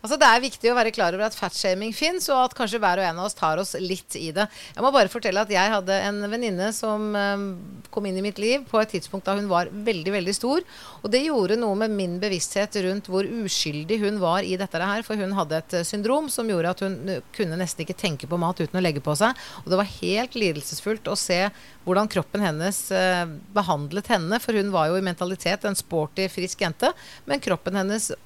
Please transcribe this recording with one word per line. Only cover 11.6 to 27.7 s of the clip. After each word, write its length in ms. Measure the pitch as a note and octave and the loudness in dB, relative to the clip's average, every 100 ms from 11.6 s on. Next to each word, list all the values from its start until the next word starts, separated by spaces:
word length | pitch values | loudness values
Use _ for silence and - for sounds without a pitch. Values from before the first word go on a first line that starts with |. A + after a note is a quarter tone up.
noe 160 | A#3 G3 | 2 0
med 100 | A3 G#3 | 0 0
min 200 | F3+ F3+ | -2 -2
bevissthet 600 | G#3 F#3 - G3+ G3+ G#3 F#3 | -2 -2 -2 -2 0 0 0
rundt 240 | G3+ G#3 | -2 -2
hvor 140 | F#3 G3 | 0 0
uskyldig 680 | A#3 G3 - D#3 D3 D#3+ A3 | -2 -2 -2 -2 -4 -2 0
hun 160 | G#3 G#3 | 0 2
var 240 | F3 F3+ F#3+ | 2 2 0
i 80 | F#3 | -2
dette 240 | G3 E3 | -2 -2
her, 240 | F#3+ G#3 A3 | 0 -2 -2
for 140 | G#3+ | -4
hun 140 | F#3+ G3 | -2 -2
hadde 240 | D#3 D#3+ | 0 -2
et, 160 | - F3+ | -2 -2
eh, 80 | E3+ | -2
syndrom 460 | G#3 G#3 C#4 D#4 | -2 2 2 0
som 160 | - A3+ | -4 0
gjorde 240 | F#3 E3 | 2 0
at 100 | F#3 G3 | 0 -4
hun, 100 | F3+ F3 | -4 -4
eh, 120 | E3 - - | -6 -8 -4
kunne 240 | F#3+ E3 | -2 -2
nesten 240 | F3 - D#3 | -4 -4 -6
ikke 140 | F#3 | -2
tenke 300 | F#3+ C#3+ D3 | -2 -4 -4
på 80 | F3 | 0
mat 180 | E3+ F3+ | 0 0
uten 160 | D#3+ F3+ | -2 2
å 20 | |
legge 200 | F3 C#3+ D3+ | 0 0 0
på 100 | D3 | 2
seg, 200 | A3 C4 - - | 2 0 -10 -14
og 80 | - | 0
det 100 | F#3 | 2
var 80 | G3+ - | 2 -2
helt 320 | F3+ G3+ B3 | -2 0 -2
lidelsesfullt 800 | A#3+ G3+ D3 - D#3 G#3 A3 - | 0 0 0 -6 -8 -4 -4 -2
å 20 | G3+ | -4
se 240 | - F3 G3+ - - - - | 0 2 2 -2 -20 -10 0
hvordan 240 | F#3 G#3+ | 2 4
kroppen 320 | F3+ D3+ G3+ | 0 -2 0
hennes, 400 | G3 D3+ F3+ G3 - | 0 2 0 -2 0
eh, 360 | F#3+ F#3 F3+ E3+ D3 - | 2 4 2 0 -6 -2
behandlet 540 | G#3 F3+ D3+ C#3+ F3+ - | 0 2 0 0 -4 0
henne, 320 | A3 E3 A#3 | 0 2 0
for 160 | - A3 | 2 0
hun 140 | G3+ | 2
var 140 | F#3 D#3 | 2 4
jo 80 | F#3 | 2
i 80 | F#3+ | 0
mentalitet 580 | E3+ F3+ F#3 E3+ G3 G#3+ | -2 -4 -2 0 0 0
en 80 | G3 | -2
sporty, 480 | - E3 D3+ - F#3+ | -2 -2 -2 -2 -4
frisk 380 | - F3+ - F#3 | -2 -6 -2 -2
jente, 240 | D#3+ D4 - - - - | 2 0 0 -14 -18 -4
men 120 | C#4 | -2
kroppen 360 | - E3+ - | 0 -2 0